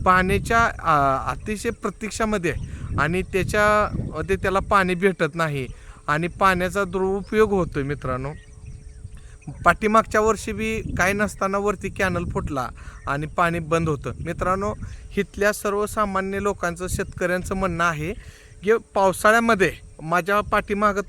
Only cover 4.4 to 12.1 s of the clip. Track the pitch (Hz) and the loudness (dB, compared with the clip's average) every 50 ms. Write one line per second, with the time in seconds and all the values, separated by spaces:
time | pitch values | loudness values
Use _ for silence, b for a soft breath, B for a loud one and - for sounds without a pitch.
4.4 | 190 196 185 196 180 - 214 196 185 180 180 170 190 196 175 - 175 151 147 165 | 0 0 0 0 2 4 4 4 4 4 2 2 2 2 2 2 0 0 0 0
5.4 | 165 156 147 139 127 110 B B B B B B B - 147 156 170 170 - - | -2 0 0 -2 -4 -6 B B B B B B B 0 0 0 0 -2 0 2
6.4 | 208 190 185 175 180 185 170 202 202 180 170 190 190 190 196 202 190 - 226 214 | 4 4 4 4 2 0 0 0 -2 0 0 0 0 0 0 -2 -4 0 4 4
7.4 | 220 208 202 190 170 - - 151 135 139 147 131 - 131 127 127 135 143 156 - | 4 6 4 2 0 0 -2 -2 -2 -2 -4 -4 -4 -4 -4 -4 -4 -6 -8 -10
8.4 | - - - - - - - - - - - - - - B B B B B B | -14 -18 -20 -18 -16 -16 -16 -16 -16 -18 -16 -16 -16 -16 B B B B B B
9.4 | - - - - - 175 170 - 220 208 214 220 214 - - 220 214 220 220 190 | -14 -14 -12 0 2 2 2 4 2 4 4 4 4 4 2 2 2 2 2 0
10.4 | - 226 208 202 220 220 220 220 185 151 139 - 180 185 202 202 208 190 - - | -4 -6 -6 -4 -4 -4 -4 -4 -4 -4 -2 0 0 2 2 0 -2 -2 -2 -4
11.4 | 202 196 196 202 202 208 202 180 - 190 - - 202 185 | -4 -2 -2 0 0 -2 -2 -2 -6 -8 -4 -2 -2 0